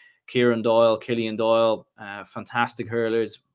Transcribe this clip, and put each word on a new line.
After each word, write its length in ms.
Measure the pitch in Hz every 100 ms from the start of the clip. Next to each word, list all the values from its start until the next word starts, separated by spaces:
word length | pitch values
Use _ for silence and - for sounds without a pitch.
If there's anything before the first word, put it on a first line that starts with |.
| _ _ -
Kieran 360 | 127 123 117
Doyle, 340 | 113 113 117 -
Killian 400 | - 117 113 107
Doyle, 500 | 113 113 113 107 - -
uh, 260 | 104 101
fantastic 640 | 92 117 101 120 120 - 117
hurlers, 520 | 117 113 113 107 - _